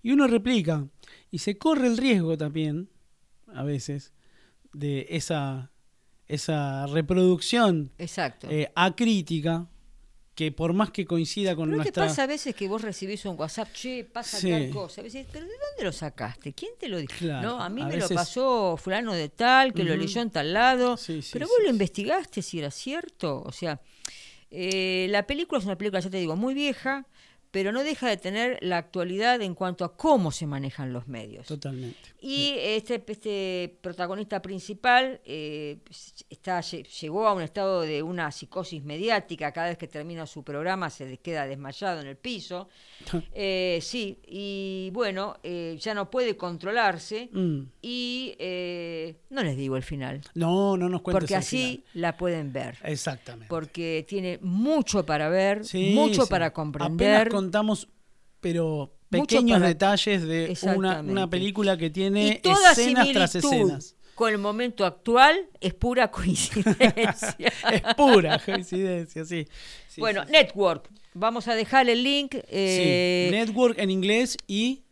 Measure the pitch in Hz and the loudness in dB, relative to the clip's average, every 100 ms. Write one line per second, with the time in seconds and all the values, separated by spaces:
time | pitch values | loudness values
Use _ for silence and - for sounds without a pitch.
0 | 233 285 262 226 220 240 160 151 139 _ | 4 6 6 4 4 2 2 -2 -4 _
1 | - - _ - - 202 311 294 254 226 | -20 -20 _ -6 -4 0 2 4 2 2
2 | 262 208 165 160 151 156 156 151 190 _ | 4 4 2 -2 -2 -2 -2 -2 -8 _
3 | _ _ _ _ - 165 143 139 - 143 | _ _ _ _ -16 -8 -4 -4 -4 -8
4 | - _ _ _ _ _ _ 147 143 139 | -10 _ _ _ _ _ _ -8 -4 -4
5 | - 165 - 160 139 135 127 _ _ _ | -4 -6 -2 -2 -2 -6 -10 _ _ _
6 | _ _ _ 147 - 156 139 135 139 156 | _ _ _ -6 -2 -2 -2 -4 -2 -2
7 | 147 185 185 180 - 240 214 165 139 - | 0 4 6 4 2 4 4 4 -2 -10
8 | 175 - 147 - - 151 147 - 185 - | -10 -6 -6 -6 -4 -2 -2 2 2 2
9 | 233 208 151 165 156 165 170 - - - | 2 2 0 -2 0 -2 -6 -16 -20 -20
10 | - - _ - 156 143 165 185 214 - | -20 -20 _ -4 -4 -2 0 2 0 -2
11 | 175 170 160 208 190 160 156 156 - - | -2 -2 -2 -2 -2 0 0 0 0 0
12 | 160 156 269 294 277 - 196 214 214 180 | 0 2 -2 -2 -6 -6 -4 -4 -6 -8
13 | 190 208 202 165 156 - 214 - 254 254 | -8 -8 -8 -6 -6 -6 -10 -8 -8 -8
14 | 233 233 233 208 185 165 131 143 180 - | -10 -12 -8 -4 0 0 -2 -6 -10 -12
15 | 226 262 269 302 339 494 571 571 190 - | -14 -14 -14 -14 -14 -10 -10 -6 -8 -6
16 | 156 - 110 - 147 - 403 480 285 180 | -10 -8 -10 -10 -14 -12 -14 -10 -8 -8
17 | 139 - 170 139 214 240 185 214 139 170 | -8 -6 -6 -4 -6 -6 -8 -6 -4 -4
18 | 180 175 170 247 269 240 190 165 - 196 | -2 -2 -2 -2 0 2 0 -2 -4 -4
19 | 233 175 151 - 240 262 269 180 170 156 | -2 -4 -6 0 6 6 6 2 0 0
20 | - 240 233 165 147 196 247 254 247 240 | -2 -4 -2 -2 0 4 4 4 0 -2
21 | - 160 - 240 339 480 403 226 190 - | -6 -8 -8 -8 2 4 4 2 0 -2
22 | 214 359 320 - - 170 143 - 247 320 | -2 -2 -4 -8 -6 -6 -6 -8 -8 -8
23 | 359 _ 165 135 - - 170 143 - _ | -10 _ -6 -6 -8 -8 -6 -8 -12 _
24 | - - - - _ - 180 190 185 185 | -16 -14 -20 -20 _ -8 -4 -2 0 0
25 | 185 202 202 285 339 277 190 180 208 190 | 0 0 0 -6 -2 -2 -2 -4 -2 -2
26 | 185 190 165 165 247 269 294 - 262 277 | -4 -4 -2 -2 -2 -2 -2 -2 -4 -6
27 | 262 _ _ _ _ 190 196 240 294 294 | -8 _ _ _ _ -2 -2 -2 -2 -2
28 | 247 196 185 208 247 254 180 175 170 185 | -2 -2 -4 -2 -2 -2 -2 -4 -4 -6
29 | 175 190 233 247 196 170 185 175 170 - | -4 0 0 2 -2 -4 -6 -4 -8 -2
30 | 320 269 165 - 156 139 135 - 131 123 | 4 4 4 -2 -6 -6 -6 -8 -8 -8
31 | 120 120 104 - - 147 139 131 123 - | -8 -12 -12 -16 -12 -10 -8 -10 -12 -14
32 | - _ 269 277 285 277 190 214 214 240 | -20 _ -6 -2 -2 -2 -2 -4 -4 -6
33 | - 214 220 202 190 180 175 _ 185 175 | -6 -10 -6 -4 -4 -4 -6 _ -12 -8
34 | 175 196 208 196 185 190 - 202 254 247 | -6 -6 -6 -8 -6 -10 -10 -2 4 4
35 | 262 - - 151 151 151 151 151 _ - | 4 -6 -12 -10 -8 -8 -10 -12 _ -20
36 | - - _ - - 180 160 165 135 - | -20 -20 _ -14 -6 -4 -4 -12 -12 -12
37 | 156 180 220 190 156 208 190 185 160 147 | -6 2 2 2 -2 -2 0 0 0 -2
38 | 160 180 160 - 139 185 185 160 143 151 | -4 -4 -6 -8 -10 -10 -8 -12 -10 -6
39 | 220 214 - 160 147 165 170 170 160 151 | 0 -2 -2 -8 -6 -4 -6 -6 -12 -12
40 | 156 165 156 156 139 143 165 190 165 - | -12 -12 -12 -14 -10 -6 -4 -4 -6 -10
41 | 131 131 - 160 139 139 139 - 202 165 | -14 -12 -8 -6 -6 -8 -12 -8 -6 -6
42 | 139 135 254 226 - 180 190 _ - - | -10 -12 -10 -10 -10 -12 -12 _ -20 -20
43 | - 170 - - 196 185 185 170 156 247 | -6 -6 -6 -6 -2 0 0 -2 -4 -6
44 | 202 - - 196 202 196 196 190 185 196 | -8 -10 -16 -12 -8 -8 -8 -8 -8 -4
45 | 214 190 196 - 165 175 170 160 220 208 | -4 -4 -8 -10 -10 -8 -8 -8 -6 -6
46 | 190 254 240 196 180 165 180 233 208 170 | -4 -2 -2 -2 -8 -6 -4 0 0 0
47 | - 214 240 196 180 143 131 _ 233 247 | -8 -10 -8 -2 0 -2 -6 _ -10 -6
48 | 247 247 262 - 180 180 180 175 170 165 | -6 -6 -8 -10 -8 -6 -6 -8 -8 -8
49 | 165 156 - 262 175 135 139 131 - 143 | -10 -14 -10 -4 -4 -2 -4 -4 -4 -8
50 | 131 135 - 165 165 185 202 185 180 180 | -8 -10 -10 -2 2 2 2 2 0 -2
51 | 185 185 156 190 - 254 254 254 _ 170 | 0 0 2 -2 0 -2 -2 -6 _ -4
52 | 170 165 180 165 143 127 123 127 151 147 | -4 -2 -2 -2 -4 -6 -8 -10 -8 -4
53 | - 127 - 117 110 165 156 - 165 160 | -6 -8 -14 -18 -8 -6 -6 -8 -4 -4
54 | - 196 185 175 180 185 262 311 - 208 | -4 -6 -4 -6 -2 0 2 2 2 0
55 | 156 151 156 180 196 208 220 185 190 226 | 2 0 2 2 2 0 -2 0 4 6
56 | 302 233 240 190 165 - 151 143 170 170 | 6 4 4 2 0 -2 -6 -2 -2 4
57 | 202 214 220 202 190 208 214 214 - _ | 6 8 6 2 0 0 0 -2 -4 _
58 | _ _ _ _ 175 170 165 151 139 - | _ _ _ _ -2 0 0 -2 -6 -14
59 | _ - 294 269 240 214 180 156 196 202 | _ 0 4 6 8 6 6 4 4 4
60 | 214 196 160 165 165 175 190 190 190 165 | 2 0 0 -2 -2 -2 0 2 2 0
61 | 156 196 185 180 196 202 202 180 160 170 | -2 -2 0 0 -2 0 0 2 -2 0
62 | 196 202 208 220 359 392 370 285 247 254 | 0 4 4 4 4 8 10 8 6 6
63 | 277 233 175 180 285 254 190 139 - _ | 6 6 4 2 2 4 2 0 -12 _
64 | - - 226 208 202 214 247 220 185 - | -20 0 0 2 -2 -2 -4 0 0 0
65 | - 233 277 349 370 - 185 - 240 247 | 4 10 10 8 -2 -4 -4 0 0 4
66 | 226 - 180 175 - 214 220 - 240 - | 2 2 0 0 0 2 2 6 6 6
67 | 220 - 220 - 240 - 226 220 220 233 | 0 0 -6 -2 -2 0 0 2 0 6
68 | 285 214 160 139 - 185 180 185 190 180 | 8 8 8 0 0 -4 -4 -2 -2 -2
69 | 160 160 160 170 147 - - - - - | -6 -10 -6 -6 -6 -12 -18 -18 -18 -4
70 | 220 202 - 311 - 196 190 160 - - | -2 -2 6 6 6 4 2 2 -8 -20
71 | - 175 220 233 240 226 214 269 247 233 | -18 -2 -2 0 -2 -2 4 4 6 4
72 | 254 285 277 269 - 196 190 185 180 180 | 2 0 -2 -8 -4 -2 2 4 4 4
73 | 180 180 180 202 226 214 247 214 190 190 | 4 2 2 2 0 4 4 4 0 0
74 | 190 220 247 - - 196 240 262 _ | 2 2 0 -4 -4 -2 0 -2 _